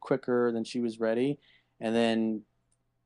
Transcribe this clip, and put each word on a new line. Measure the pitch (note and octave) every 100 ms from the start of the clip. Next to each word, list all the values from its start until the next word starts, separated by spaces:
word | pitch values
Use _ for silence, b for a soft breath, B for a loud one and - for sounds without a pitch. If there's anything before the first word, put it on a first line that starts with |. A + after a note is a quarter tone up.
quicker | - C3+ - B2 A#2+
than | A#2
she | A2 B2
was | A#2+ A2+
ready, | A2+ A2+ C3+ C#3+ b b b b
and | A2+ A2+
then | A2+ A2+ A2 A2 - _ _ _ _ _